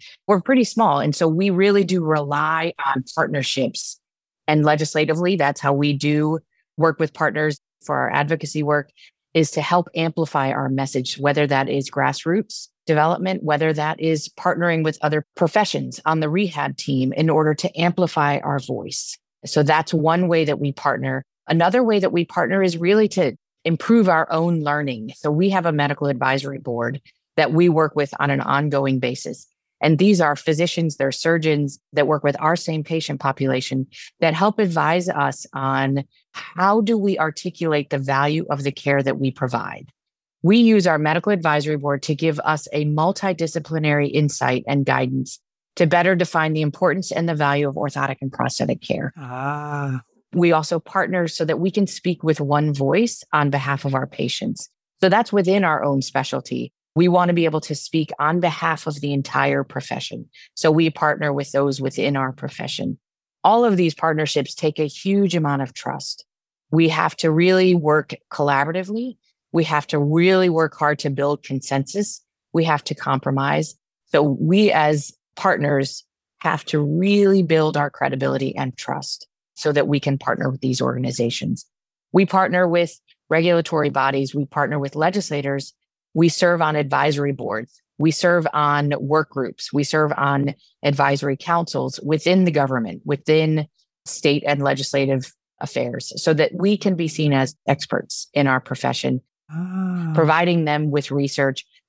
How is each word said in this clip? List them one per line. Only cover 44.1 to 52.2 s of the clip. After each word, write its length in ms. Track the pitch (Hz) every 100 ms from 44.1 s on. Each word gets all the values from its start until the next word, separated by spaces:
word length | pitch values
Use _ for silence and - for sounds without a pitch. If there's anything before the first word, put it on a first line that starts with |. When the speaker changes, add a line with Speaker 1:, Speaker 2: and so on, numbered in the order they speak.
Speaker 1:
insight 540 | 147 147 - 131 127 -
and 200 | 139 135
guidance 540 | 131 127 131 - - _ _ _ -
to 100 | 165
better 280 | 175 180
define 380 | 175 175 165 156
the 100 | 156
importance 500 | 147 - 180 175 -
and 160 | - 170
the 60 |
value 340 | 151 143 143 143
of 60 |
orthotic 440 | 139 143 143 135 131
and 120 | 135
prosthetic 480 | - 123 - 123 123
care. 320 | - 147 147 160
Speaker 2:
Ah. 840 | 127 127 139 147 147 143 139 127 - _ _
Speaker 1:
We 200 | 175 175
also 280 | 156 156 165
partner 480 | - 190 165 180 165
so 160 | -
that 160 | 160 131
we 100 | 185
can 160 | 208 190
speak 360 | - 185 165